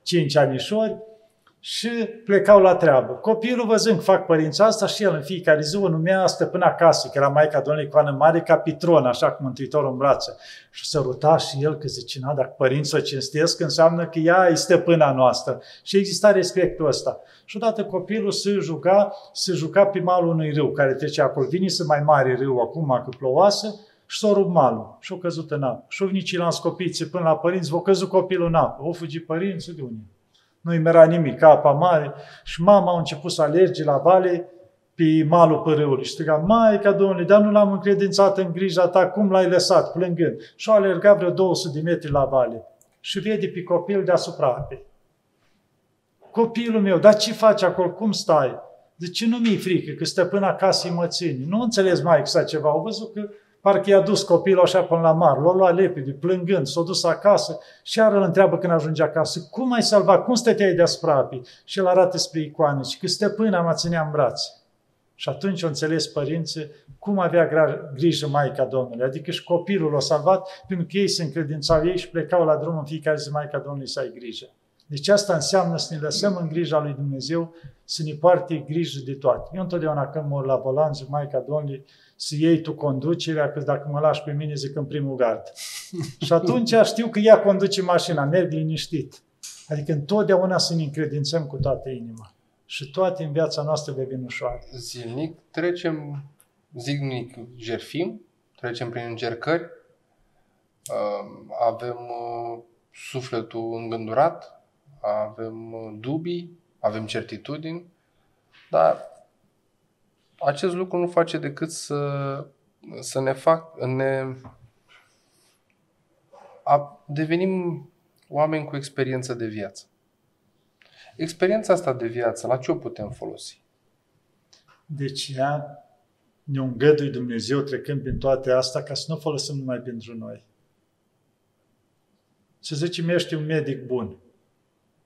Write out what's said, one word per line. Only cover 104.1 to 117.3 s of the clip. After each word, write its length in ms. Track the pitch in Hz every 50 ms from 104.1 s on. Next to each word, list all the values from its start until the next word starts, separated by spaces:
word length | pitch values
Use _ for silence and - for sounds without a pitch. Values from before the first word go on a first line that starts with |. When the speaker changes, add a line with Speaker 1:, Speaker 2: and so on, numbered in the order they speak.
| 113 131 151 170 - - - - - _ _ _ _ _ _ _ _ _
Speaker 2:
avem, 720 | - 104 104 107 107 107 110 113 113 113 113 113 113 113 113
uh, 240 | 113 113 110 107 107
dubii, 600 | 110 131 151 160 165 175 175 175 175 165 - _ _ _ _ _
avem 260 | - 107 107 110 110
certitudini, 800 | 107 - 113 - - 110 104 - - 147 151 160 160 165 175 175 _ _ _ _ _ _ _ _ _ _ _ _ _ _ _ _ _
dar 280 | - 80 80 76 - - - - - _ _ _ _ _ _ _ _ _ _ _ _ _ _ _ _ _ _ _ _ _ _ _ _ -
acest 340 | - 147 143 - 190 185 175
lucru 240 | 180 185 185 180 175
nu 100 | 175 170
face 300 | 175 175 165 165 - 156
decât 340 | 151 143 143 - 165 160
să, 280 | - - - - 147 143 143 143 143 139 139 139 135 139 143 - _ _ _ _ _ _ _ - - 117
să 220 | 131 - - 135
ne 120 | 135 135 135
fac, 520 | 135 - 160 165 160 165 - - - 131
ne, 500 | 127 127 131 135 135 135 135 131 131 127 131 - - - _ _ _ _ _ _ _ _ _ _ _ _ _ _ _ _ _ _ _ _ _ _ _ _ _ _ _ _ _ _ _ _ _ _ _ _ _ - - - - _
a, 400 | - 143 143 143 - - _ _
devenim 800 | - 143 151 156 151